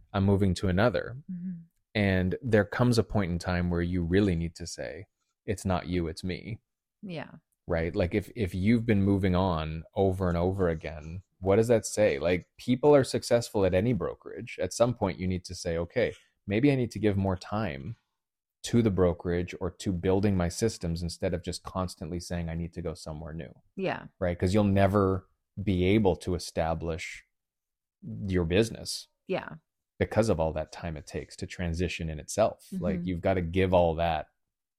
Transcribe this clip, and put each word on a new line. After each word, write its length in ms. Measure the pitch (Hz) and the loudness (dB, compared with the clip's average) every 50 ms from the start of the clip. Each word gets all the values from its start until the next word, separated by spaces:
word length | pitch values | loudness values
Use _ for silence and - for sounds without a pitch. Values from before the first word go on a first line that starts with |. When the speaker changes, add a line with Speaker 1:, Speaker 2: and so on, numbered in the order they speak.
| - _ - | -20 _ -2
Speaker 1:
I'm 100 | 101 98 | 2 4
moving 280 | 98 101 95 101 95 90 | 4 4 4 4 2 2
to 120 | - - 95 | 0 0 0
another." 480 | 87 92 110 123 90 - - - 120 135 - - | 2 2 2 2 2 0 -4 -6 -10 -14 -12 -12
Speaker 2:
Mm-hmm. 200 | 185 175 175 190 180 170 165 - _ _ _ _ _ | -10 -8 -8 -8 -8 -10 -12 -18 _ _ _ _ _
Speaker 1:
And 420 | 110 101 98 95 92 92 92 104 - | 0 2 4 4 4 2 0 0 -2
there 240 | 139 123 104 107 101 | 0 2 4 4 4
comes 320 | - - - 123 123 117 113 | 2 0 2 2 4 4 2
a 60 | 104 | 2
point 280 | - - 110 98 82 | 2 0 0 0 0
in 80 | 87 85 | -2 -2
time 300 | - 92 90 87 87 87 | -2 -2 0 0 0 0
where 120 | 87 85 | 0 0
you 220 | 87 85 92 90 87 | 0 0 0 -2 0
really 320 | 82 90 98 107 98 87 | 2 4 4 4 4 2
need 200 | 82 85 82 - | 0 -2 -4 -6
to 120 | - 85 - | -10 -12 -12
say, 400 | - - 69 60 67 85 98 - _ _ _ _ _ _ _ | -10 -10 -10 -10 -10 -12 -14 -18 _ _ _ _ _ _ _
"It's 200 | - 101 - - | -6 -6 -4 -2
not 220 | 98 90 85 - 73 | -2 -2 -2 -2 -2
you, 200 | 90 90 85 80 | -2 -2 -2 -2
it's 160 | 80 - - | -4 -6 -6
me." 360 | 90 87 - 50 98 117 - - _ _ _ _ _ _ _ | -6 -6 -6 -8 -10 -12 -12 -14 _ _ _ _ _ _ _
Speaker 2:
Yeah. 300 | - 196 170 151 - - - - _ _ _ _ _ - | -14 -12 -10 -10 -12 -14 -16 -20 _ _ _ _ _ -4
Speaker 1:
Right? 260 | 87 82 82 87 80 | -2 -2 -2 -2 0
Like, 180 | 101 92 85 107 | 0 0 0 0
if, 160 | 104 87 - - | -2 -2 -4 -4
if 200 | 117 107 87 - | -4 -4 -4 -2
you've 300 | 92 92 107 120 117 113 | 0 4 4 4 4 4
been 180 | 117 107 101 98 | 2 2 4 4
moving 320 | 101 101 98 95 95 90 | 4 4 4 4 2 4
on 480 | 87 95 95 85 78 78 78 78 80 80 - _ | 4 2 2 0 0 -2 -4 -6 -8 -10 -8 _
over 340 | 107 98 98 95 92 95 90 | 0 2 2 2 0 0 0
and 80 | 87 85 | 2 2
over 320 | 87 92 95 98 92 85 | 2 0 2 2 0 0
again, 540 | 82 80 80 76 78 78 76 82 85 98 - _ _ _ | 0 -2 -6 -10 -10 -10 -12 -12 -12 -12 -14 _ _ _
what 180 | 92 95 98 110 | 0 2 4 4
does 100 | 113 120 | 4 4
that 180 | 120 110 - | 4 2 2
say? 320 | - - 104 107 98 76 67 | 0 0 2 4 4 4 2
Like, 280 | 73 87 92 87 - - _ - | 2 2 0 0 -2 -6 _ -12
people 380 | - - 127 123 - 147 147 | -2 -2 0 4 6 6 8
are 80 | 139 123 | 8 6
successful 600 | - - 117 - - 120 117 113 - - 107 95 | 4 0 -4 0 2 2 2 2 0 0 2 2
at 80 | 92 90 | 4 4
any 200 | 92 104 123 123 | 2 2 2 0
brokerage. 640 | 90 85 67 58 - _ - - 90 113 - - - | 0 -2 -4 -6 -8 _ -14 -12 -12 -12 -12 -6 -6
At 120 | 90 95 - | -6 -6 0
some 200 | - 117 123 120 | 2 2 2 2
point, 260 | - 104 95 82 - | 0 -2 -2 -2 -2
you 80 | 92 92 | -4 -4
need 160 | 92 87 - | -4 -4 -6
to 100 | - 90 | -10 -12
say, 220 | - - 90 82 82 | -8 -6 -4 -4 -4
"Okay, 360 | 85 - - 127 107 76 - - _ _ _ _ _ | -4 -4 -2 -2 -2 -2 -2 -8 _ _ _ _ _
maybe 260 | 101 98 113 143 143 | -2 0 2 4 4
I 40 | 139 | 4
need 160 | 131 120 110 | 2 0 -2
to 80 | - 101 | -4 0
give 180 | 104 104 98 98 | 0 2 2 2
more 180 | 95 95 92 | 2 0 -2
time 600 | - - - 104 107 110 87 71 69 67 90 120 - _ _ _ _ _ _ _ _ _ _ _ _ - | -2 -4 -6 -4 -4 -4 -4 -6 -8 -10 -12 -12 -14 _ _ _ _ _ _ _ _ _ _ _ _ -8
to 180 | - - 117 | 0 2 2
the 100 | 113 113 | 4 4
brokerage 640 | 95 90 92 87 85 - - 90 87 87 90 92 - - | 4 4 4 4 2 0 -2 -2 -2 -2 -2 -4 -6 -8
or 80 | 92 - | -8 -8
to 220 | - - - 104 92 | -8 -6 -4 -4 -4
building 420 | 85 90 95 92 98 98 104 98 | -2 0 2 2 2 2 2 2
my 140 | 92 87 87 | 2 0 0
systems 520 | - - 113 113 - - - 85 85 85 87 | -2 -2 -2 -2 -2 -2 -4 -4 -4 -4 -4
instead 300 | 85 - - 95 95 87 | -6 -6 -4 -4 -4 -4
of 100 | 85 - | -4 -6
just 200 | 90 85 - - | -8 -10 -10 -12
constantly 560 | - - 95 92 90 - - 90 78 90 90 | -8 -6 -4 -4 -4 -6 -10 -10 -8 -8 -8
saying 300 | - - 90 87 85 82 | -8 -6 -6 -6 -6 -6
I 60 | 82 | -6
need 180 | 85 85 82 - | -6 -6 -8 -8
to 80 | 90 | -8
go 120 | 85 82 80 | -8 -8 -8
somewhere 380 | - - 82 78 76 82 78 78 | -8 -12 -12 -12 -12 -12 -12 -12
new." 200 | 82 69 60 - - _ _ _ | -12 -12 -14 -16 -20 _ _ _
Speaker 2:
Yeah. 320 | - 190 165 120 - - - - _ | -8 -6 -6 -6 -6 -10 -14 -8 _
Speaker 1:
Right? 180 | 92 87 87 - | -2 -2 -2 0
'Cause 160 | 101 90 95 | 0 2 4
you'll 100 | 107 104 | 4 4
never 640 | 101 98 98 98 95 98 104 98 95 95 92 - _ _ _ _ _ _ - | 4 4 6 4 6 6 4 4 4 2 0 -4 _ _ _ _ _ _ -6
be 240 | 95 104 95 90 90 | -2 0 2 2 4
able 300 | 92 101 113 104 92 87 - | 4 4 6 4 4 2 2
to 180 | - 95 90 | -2 -4 -4
establish 880 | 87 - - - 92 82 80 82 82 85 82 82 - - - - - - _ _ _ _ _ _ _ _ _ _ _ _ _ _ _ | -4 -4 -6 -4 -4 -2 -2 -2 -4 -4 -6 -6 -6 -8 -10 -12 -16 -18 _ _ _ _ _ _ _ _ _ _ _ _ _ _ _
your 420 | - - 110 110 107 95 92 90 87 | -14 -12 -10 -8 -4 -2 0 0 0
business 600 | 82 87 101 117 110 - - - - - - - - _ _ _ - | 2 2 2 2 2 -2 -8 -10 -10 -10 -10 -12 -14 _ _ _ -6
Speaker 2:
Yeah. 280 | 185 160 - - 156 160 - _ _ _ _ _ _ _ | -6 -6 -6 -8 -14 -16 -20 _ _ _ _ _ _ _
Speaker 1:
because 300 | 95 - - 107 113 113 | -4 0 2 2 2 2
of 100 | 92 80 | 2 2
all 140 | 80 80 80 | 0 0 -2
that 180 | 78 78 - | -4 -6 -8
time 260 | - - - 85 78 73 | -10 -10 -10 -8 -8 -10
it 80 | - | -12
takes 300 | - - - 69 - - - | -10 -10 -10 -10 -10 -12 -12
to 100 | 101 - | -12 -12
transition 640 | - - 90 85 82 82 90 87 - - 85 80 | -8 -6 -4 -4 -2 0 -2 -2 -2 -4 -6 -8
in 100 | 78 73 | -8 -10
itself. 480 | - - - 101 110 107 - - - - | -10 -8 0 0 0 0 0 -4 -12 -12
Like, 260 | - 185 - 90 95 90 | -8 -4 -4 -2 -2 -2
Speaker 2:
Mm-hmm. 100 | 87 92 | -2 -4
Speaker 1:
you've 140 | 92 85 | -4 -2
gotta 200 | 87 98 95 92 | 0 0 0 0
give 320 | 87 82 87 92 95 92 90 | 0 0 2 2 2 4 6
all 200 | 90 87 85 80 | 4 4 4 2
that 340 | 80 82 85 80 76 73 - _ _ _ _ _ _ _ _ _ | 0 0 -2 -2 -4 -6 -10 _ _ _ _ _ _ _ _ _